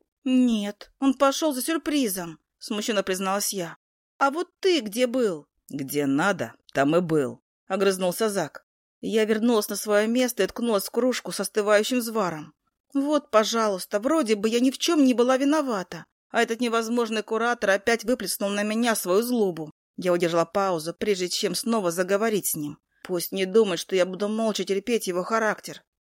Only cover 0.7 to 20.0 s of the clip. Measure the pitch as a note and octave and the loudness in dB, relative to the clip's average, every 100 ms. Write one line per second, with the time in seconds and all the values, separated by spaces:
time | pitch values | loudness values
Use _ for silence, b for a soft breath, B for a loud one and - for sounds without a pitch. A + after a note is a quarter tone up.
0.7 | - - _ C4+ C4 C#4 C4+ D#4+ B3+ B3+ | -8 -18 _ 0 4 2 2 -2 -2 -2
1.7 | E4 - D4 A#3+ F#3 E3+ D#3 _ _ - | -4 -2 0 0 -4 -8 -14 _ _ -8
2.7 | G#3 A3 G#3 F#3+ F#3 F#3+ G3+ - G3 E3+ | -6 -2 -2 -2 -2 -2 -2 -2 -6 -8
3.7 | - _ _ _ - C#4 D4 F4+ _ G4 | -12 _ _ _ -2 0 0 -8 _ 2
4.7 | E4+ G#3+ G#3+ B3+ B3+ A3+ D#3+ - _ - | 2 0 -2 0 0 -2 -2 -10 _ -12
5.7 | C#3 C3+ D3 C#3+ C#3 F#3 F3+ A2+ - _ | -10 -4 -2 0 2 2 0 -6 -10 _
6.7 | - C#3 E3+ F3 D#3+ B2+ A#2 _ _ - | 0 2 2 2 0 0 -6 _ _ -6
7.7 | G3 G3 F#3 F#3 F3 A3 G3 D3 - - | 0 2 2 -2 0 -2 -2 -6 -10 -20
8.7 | _ _ _ - G#3+ G#3+ A3 A#3 A3+ G#3 | _ _ _ -2 0 2 2 2 2 0
9.7 | G3+ G#3+ G#3 G#3+ A#3+ B3+ - F#3+ - A#3 | -6 0 2 2 2 0 0 -2 -2 0
10.7 | G3+ - - B3 F#3+ - F3 F#3+ A3 G#3 | 0 0 0 0 0 -6 -6 -4 -2 4
11.7 | G#3 G#3+ B3+ A#3 A3 F#3 D#3 D3+ _ _ | 4 4 -2 -2 -2 -2 -4 -12 _ _
12.7 | _ _ C#4 C#4 D4+ D4 G#3+ G#3 A3+ A3 | _ _ -2 0 0 2 2 2 0 0
13.7 | F#3 - G#3 A#3+ D#4+ A3+ G#3+ A3 A#3 C4 | -2 -4 -2 2 2 2 0 2 2 2
14.7 | B3+ - E4+ C4 A#3 A#3+ C4 C#4 D#4 C#4 | 0 2 4 4 4 4 2 2 2 0
15.7 | G#3 F3+ F3 - _ _ A3 G#3+ A3+ A#3+ | -4 -6 -12 -16 _ _ 0 0 0 0
16.7 | A3+ A3+ A#3+ A3+ A3 - A3 A#3 A#3+ G3 | 0 0 -2 0 -4 -4 -2 -2 0 0
17.7 | G3 A#3+ A3+ G#3 B3+ F3+ - G3+ G3+ G#3+ | 0 2 0 0 -2 -2 -4 -2 -2 -2
18.7 | A3 A#3+ G#3+ F#3 F#3+ A#3+ B3 G3 D#3+ D#3 | 0 0 0 2 2 2 0 0 -2 -10
19.7 | - _ - | -14 _ -4